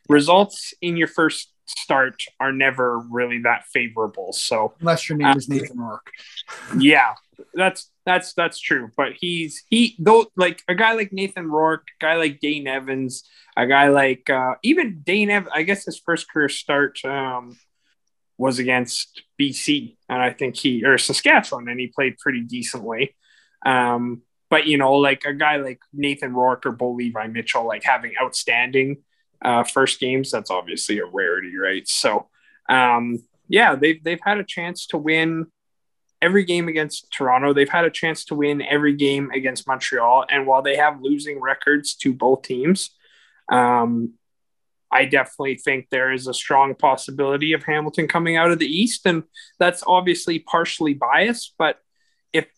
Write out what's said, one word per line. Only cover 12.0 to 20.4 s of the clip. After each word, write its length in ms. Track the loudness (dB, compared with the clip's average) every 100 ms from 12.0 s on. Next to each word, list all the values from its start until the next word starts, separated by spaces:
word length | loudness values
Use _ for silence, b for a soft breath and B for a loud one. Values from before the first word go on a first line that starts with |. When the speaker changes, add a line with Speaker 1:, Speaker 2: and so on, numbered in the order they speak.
Speaker 1:
a 40 |
guy 120 | 0 0
like 240 | 0 -2
Dane 260 | -4 -4 -6
Evans, 560 | -6 -6 -4 -6 -8 -18 b b -2
a 100 | 4
guy 220 | 6 8
like, 400 | 6 4 0 -2
uh, 260 | 0 0 -2
even 380 | 0 2 0 -4
Dane 280 | -2 0 2
Ev-, 180 | 0 0
I 80 | -4
guess 220 | -2 -4
his 140 | -4 -10
first 260 | -4 -4 -2
career 180 | -2 0
start, 540 | -2 -2 0 0 -4
um, 520 | -6 -6 -4 -8 -10 -20 _ _ _ _ _ _ _ -4
was 220 | -2 0
against 640 | 0 0 0 -8 -10 -14 _ -4
B 140 | -4
C, 440 | -2 -2 -2 -2 _ -8
and 120 | -2
I 100 | -2
think 260 | -2